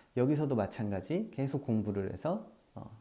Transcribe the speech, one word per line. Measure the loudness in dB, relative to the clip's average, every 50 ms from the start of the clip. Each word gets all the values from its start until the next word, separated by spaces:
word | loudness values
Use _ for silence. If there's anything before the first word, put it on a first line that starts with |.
| -14 _ 0
여기서도 | 2 4 4 4 4 2 2 2
마찬가지 | 2 0 0 -2 -2 -2 -2 -2 -2 -2 -2 -2 -2 -2 -4 -4
계속 | -2 -2 0 -2 -2 0
공부를 | 2 2 2 2 2 0 0 0 -2 -4
해서, | -4 -2 -2 -2 -2 -4 -10 -18 -20 _ _ -14
어, | -14 -14 -14 -14 -16